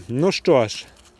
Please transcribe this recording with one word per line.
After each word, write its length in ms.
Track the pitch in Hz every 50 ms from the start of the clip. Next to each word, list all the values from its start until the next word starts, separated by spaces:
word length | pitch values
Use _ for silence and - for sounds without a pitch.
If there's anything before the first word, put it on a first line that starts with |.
| 90
Ну 240 | 110 117 135 165 196
що 360 | - - - 180 156 127 113
ж, 180 | 104 - - - - - _ _ - _